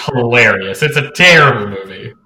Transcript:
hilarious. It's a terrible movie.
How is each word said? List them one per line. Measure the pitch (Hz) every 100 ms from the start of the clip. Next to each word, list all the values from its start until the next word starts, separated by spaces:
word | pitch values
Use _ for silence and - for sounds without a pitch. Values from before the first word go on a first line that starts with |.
hilarious. | - 127 117 120 110 101 95 117
It's | 151 147
a | 139
terrible | - 180 165 131 117 104
movie. | 98 - 95 - -